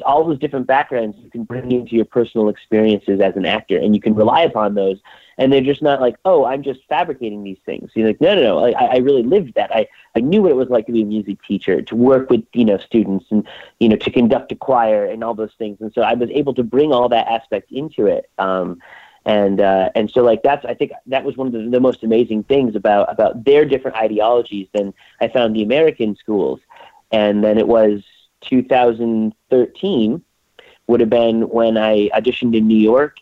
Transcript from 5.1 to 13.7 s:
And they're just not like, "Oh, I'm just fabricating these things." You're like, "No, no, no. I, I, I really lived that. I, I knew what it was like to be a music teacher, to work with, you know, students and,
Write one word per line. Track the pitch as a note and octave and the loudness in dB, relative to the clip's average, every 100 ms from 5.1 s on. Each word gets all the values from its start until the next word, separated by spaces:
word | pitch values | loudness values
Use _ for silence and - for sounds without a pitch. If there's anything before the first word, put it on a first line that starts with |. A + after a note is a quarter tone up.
| - _ - | -20 _ -2
And | C3+ | 2
they're | C#3 | 2
just | C3 C#3 | 2 0
not | D3 C#3 | 0 0
like, | B2 A2+ F#3+ | 0 -2 2
"Oh, | E3+ B2 | 2 2
I'm | C#3 | -2
just | C#3 C3 - | -6 -10 -6
fabricating | D3+ F3 C3 A2+ G#2 | -4 -4 -6 -10 -10
these | G2+ F#2+ - | -12 -14 -12
things." | - - - | -12 -8 -2
You're | A2 | -2
like, | G#2 | 2
"No, | E3 G3+ | 2 2
no, | |
no. | A#2 D#2+ | 2 2
I, | A#2 | 2
I, | A#2+ A#2+ B2+ | 2 0 2
I | |
really | B2+ C#3 | 2 2
lived | A#2 G3+ C3+ G#2+ | 2 0 0 -4
that. | G2 | -2
I, | A2 G#2 _ _ A2+ | -2 -4 _ _ -4
I | |
knew | C3 G#3 | 0 2
what | F#3 | 2
it | C3 | 2
was | B2 | 0
like | A#2+ - | -2 -2
to | |
be | A#2 | -2
a | G#2 | -2
music | G#2+ G2 G2 | -4 -6 -10
teacher, | - G2 - D#2+ | -6 -4 -2 -2
to | - A2+ | -2 0
work | B2+ C3 C3 | 4 4 2
with, | A#2 - | -2 -2
you | A#2+ A2 | -2 0
know, | G2 | 0
students | - A2+ G2 G2 - | 0 -2 0 -4 -4
and, | G#2+ - - - | -4 -4 -10 -16